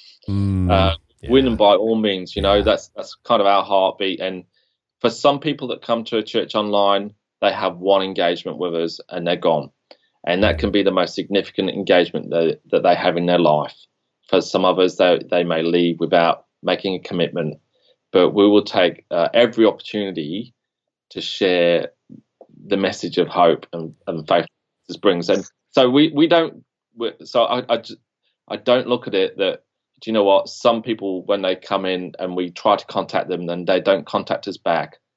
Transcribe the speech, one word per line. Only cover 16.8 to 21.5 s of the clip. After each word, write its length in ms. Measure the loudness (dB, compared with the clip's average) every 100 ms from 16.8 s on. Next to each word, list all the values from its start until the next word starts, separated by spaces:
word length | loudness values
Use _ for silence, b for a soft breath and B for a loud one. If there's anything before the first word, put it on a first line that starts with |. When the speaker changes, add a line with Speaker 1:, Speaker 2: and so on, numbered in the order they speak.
| -4 -8
Speaker 2:
a 40 |
commitment, 580 | -8 -4 -4 -4 -6 -8 _ _ _ _ _
but 180 | 2 2
we 160 | 4 4
will 160 | 4
take, 400 | 2 0 0 0 _
uh, 180 | -2 2
every 320 | 2 2 4
opportunity 880 | 2 2 -8 -8 -6 -8 -8 -10 -12 _ _ _ _ _ _
to 100 | -12
share 720 | -10 -2 0